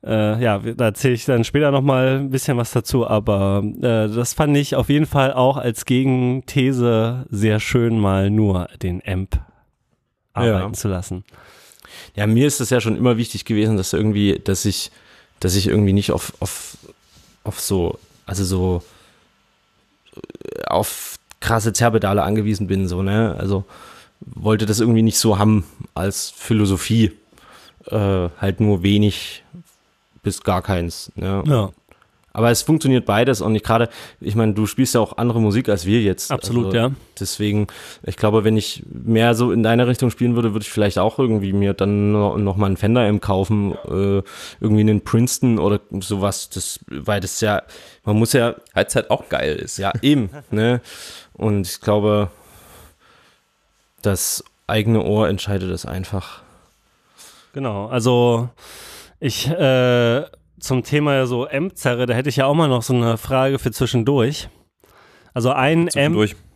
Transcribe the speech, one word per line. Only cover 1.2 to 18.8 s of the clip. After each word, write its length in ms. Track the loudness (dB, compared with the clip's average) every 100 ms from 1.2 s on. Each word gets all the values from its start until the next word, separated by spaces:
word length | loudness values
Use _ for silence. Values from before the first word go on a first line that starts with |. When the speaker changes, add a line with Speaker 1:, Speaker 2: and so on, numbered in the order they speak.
| 0
Speaker 1:
dann 180 | 0
später 260 | 2 2 2
nochmal 480 | 2 2 2 2 0
ein 120 | -2
bisschen 260 | -4 -2 -2
was 160 | 0
dazu, 340 | -2 0 0 2
aber, 560 | 0 0 0 2 0 -2 -4
äh, 260 | 0 0 0
das 260 | -2 -4
fand 220 | -2 2 2
ich 180 | 2
auf 140 | -2 0
jeden 180 | 2 2
Fall 260 | 2 0
auch 240 | 2 2 2
als 260 | -4 -6
Gegenthese 1400 | -2 0 2 2 0 -2 -4 0 0 2 2 2 0 -4 -8
sehr 300 | -2 0 0
schön, 400 | 0 0 2 2
mal 300 | 2 2 2
nur 360 | 2 2 0 -4 -8
den 180 | -6 -6 -6
Amp 320 | -6 -4 -6 -6 _ _ _ _ _ _ _ _
arbeiten 400 | -2 0 0 -2
Speaker 2:
Ja. 0 |
Speaker 1:
zu 160 | -6 -4
lassen. 360 | -4 -6 -12 -14 -20 -20 -20 -20 -20 -20 -20 -16 -4
Speaker 2:
Ja, 100 | 2
mir 220 | 4 4
ist 100 | 2
das 120 | 0
ja 100 | 0
schon 160 | 0 0
immer 200 | 2 2
wichtig 280 | -2 -6
gewesen, 320 | -2 0 2 2
dass 160 | 0
irgendwie, 480 | 0 0 2 2 2
dass 220 | 0 -2
ich, 260 | 0 -4 -8 _ _ -20 _ _
dass 160 | 0
ich 140 | 0 2
irgendwie 240 | 2 4
nicht 180 | 2 2
auf, 220 | -2 -4 -8
auf, 380 | -8 -8 -14 -20 -20 -20 _ _ _ _
auf 160 | -10 -8
so, 360 | -2 0 -2 -4 _ _ -10
also 160 | -4
so, 400 | -2 0 0 -2